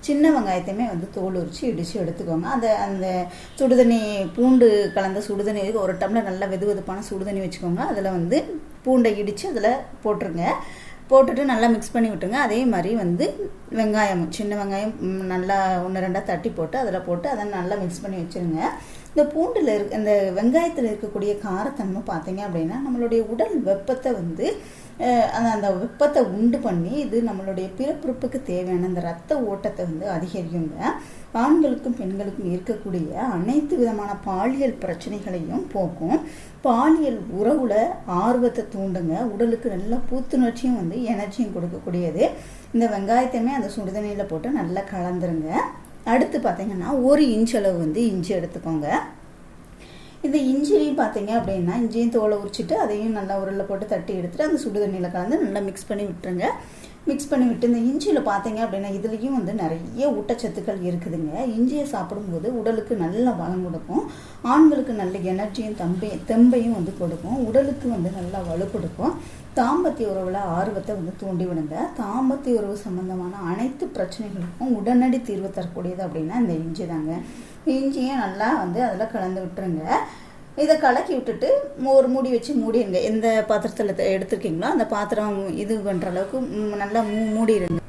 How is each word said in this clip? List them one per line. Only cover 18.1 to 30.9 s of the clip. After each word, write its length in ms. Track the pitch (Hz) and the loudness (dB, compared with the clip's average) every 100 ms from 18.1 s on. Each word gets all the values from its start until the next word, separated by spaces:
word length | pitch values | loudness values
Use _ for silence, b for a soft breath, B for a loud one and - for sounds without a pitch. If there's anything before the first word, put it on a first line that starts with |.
| 185 | -6
வச்சிருங்க. 440 | 170 185 175 160 208 - B B B | -6 -4 -2 0 -2 -4 B B B
இந்த 180 | 320 294 | 2 2
பூண்டுல 420 | 311 370 466 294 | 2 0 2 2
இருக்க, 220 | 214 208 220 | 2 0 -2
இந்த 360 | 208 208 196 | 4 4 4
வெங்காயத்துல 560 | 185 226 302 339 330 233 | 2 4 4 2 0 -2
இருக்கக்கூடிய 480 | 214 208 202 202 208 | -2 -6 -2 -2 -2
காரத்தன்மை 640 | 214 185 220 277 190 190 - | -2 -2 -2 -4 -4 -4 -4
பார்த்தீங்க 340 | 165 160 185 | -6 -4 -6
அப்படின்னா, 340 | 202 170 160 233 | -4 -2 -2 -2
நம்மளுடைய 420 | 277 247 233 226 | -2 0 2 2
உடல் 420 | 220 233 453 339 | 2 0 0 2
வெப்பத்தை 500 | - 196 - 254 262 | 2 0 0 -2 0
வந்து, 440 | 214 170 165 285 453 B B B - | -2 -4 -2 -2 -2 B B B -4
அஹ், 320 | 247 240 220 | 2 4 4
அந்த, 200 | 214 233 | 2 2
அந்த 200 | 220 202 | 2 0
வெப்பத்தை 520 | 185 220 - 294 294 | 0 -2 2 4 4
உண்டு 360 | 220 190 233 233 | 2 4 2 2
பண்ணி 320 | 247 175 170 | 0 0 0
இது 320 | 277 254 226 | -2 0 0
நம்மளுடைய 460 | 233 190 196 185 185 - | 0 -2 -4 -4 -6 -4
பிறப்புறுப்புக்கு 640 | 269 302 262 240 240 262 | -2 -2 -4 -4 -4 -4
தேவையான 440 | - 180 185 180 180 | -4 -4 0 0 0
அந்த 140 | 180 | -2
ரத்த 420 | 170 170 - 294 | -4 -6 -2 0
ஓட்டத்தை 420 | 220 196 208 202 | 0 -2 -4 -4
வந்து 220 | 175 160 196 | -4 -4 -4
அதிகரிக்குங்க. 760 | 170 180 196 170 170 156 - 220 | -4 -4 -6 -4 -4 -4 -2 -4